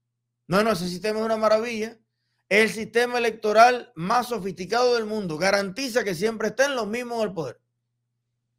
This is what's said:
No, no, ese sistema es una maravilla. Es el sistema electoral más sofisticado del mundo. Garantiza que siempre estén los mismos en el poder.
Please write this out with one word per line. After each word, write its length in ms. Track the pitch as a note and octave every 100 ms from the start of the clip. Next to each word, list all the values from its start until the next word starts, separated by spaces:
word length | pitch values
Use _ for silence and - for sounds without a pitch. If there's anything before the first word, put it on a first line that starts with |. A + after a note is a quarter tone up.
| _ _ _ _ -
No, 160 | F#3
no, 80 | A3
ese 180 | F#3 F3+
sistema 300 | F3+ G#3+ G#3+
es 60 |
una 120 | A3 A3
maravilla. 600 | G#3+ A3 A#3+ A3+ A3 - _ _ _ _ -
Es 140 | G3
el 80 | A3
sistema 480 | G3 G#3+ A#3 A#3+ B3
electoral 760 | A#3 A3+ G#3+ G#3 A#3+ B3 - D#3+
más 320 | F3+ A#3+ A#3
sofisticado 680 | A3+ F#3+ E3+ F#3 A#3 B3
del 120 | A#3+ G#3
mundo. 300 | G#3+ F#3 D#3
Garantiza 680 | F#3+ G3+ G3 F#3+ C4+ A#3
que 100 | G3+
siempre 340 | D#3+ G#3+ A3 G#3
estén 280 | G#3 C#4 C4
los 100 | G3+
mismos 320 | A#3 A#3+ A#3
en 60 | G#3+
el 60 |
poder. 260 | F3 C3 - _ _ _ _ _ _ _ _ _